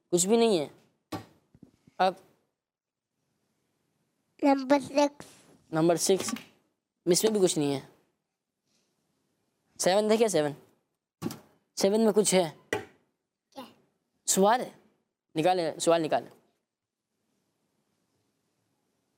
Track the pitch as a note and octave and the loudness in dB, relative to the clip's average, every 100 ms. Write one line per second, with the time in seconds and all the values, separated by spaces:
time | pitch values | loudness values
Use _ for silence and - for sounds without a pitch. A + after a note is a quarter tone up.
0 | _ F3 F#3 A#3 A3+ F3+ C3+ - _ _ | _ -2 2 2 2 0 -4 -12 _ _
1 | _ - - _ _ _ - _ _ - | _ -16 -16 _ _ _ -20 _ _ -2
2 | F#3 F3+ _ _ _ _ _ _ _ _ | -2 -2 _ _ _ _ _ _ _ _
3 | _ _ _ _ _ _ _ _ _ _ | _ _ _ _ _ _ _ _ _ _
4 | _ _ _ _ C#4+ C4+ B3+ C#4+ B3+ C#4 | _ _ _ _ 0 0 0 -2 0 0
5 | C#4+ - - - _ _ _ D#3+ E3+ E3 | -2 -2 -20 -20 _ _ _ 0 0 2
6 | - F#3+ - - - _ _ _ _ _ | 0 0 -2 -10 -12 _ _ _ _ _
7 | E3+ F3 A3 G#3 F3+ D#3+ C#3+ C3+ - _ | 0 2 2 2 0 2 -2 -4 -8 _
8 | _ _ _ _ _ _ _ _ _ _ | _ _ _ _ _ _ _ _ _ _
9 | _ _ _ _ _ _ _ - F3 G3+ | _ _ _ _ _ _ _ -4 0 0
10 | G#3+ A3 A3+ E3 D3 C#3 - _ _ _ | 2 2 2 0 -2 -6 -16 _ _ _
11 | _ _ - - - _ _ - G3 A3 | _ _ -12 -12 -18 _ _ -4 -2 2
12 | A3 G#3 G3+ F#3 D#3+ - _ - - _ | 2 2 2 0 0 -8 _ -10 -10 _
13 | _ _ _ _ _ C4+ - _ _ _ | _ _ _ _ _ -20 -20 _ _ _
14 | _ _ - F#3+ G3 A#3+ - - _ _ | _ _ -4 2 2 2 -2 -14 _ _
15 | _ _ _ D#3+ E3+ F#3 D#3+ - E3 E3+ | _ _ _ -4 -2 0 -4 -2 0 2
16 | D3+ B2+ - - _ _ _ _ _ _ | 0 -4 -6 -18 _ _ _ _ _ _
17 | _ _ _ _ _ _ _ _ _ _ | _ _ _ _ _ _ _ _ _ _
18 | _ _ _ _ _ _ _ _ _ _ | _ _ _ _ _ _ _ _ _ _
19 | _ | _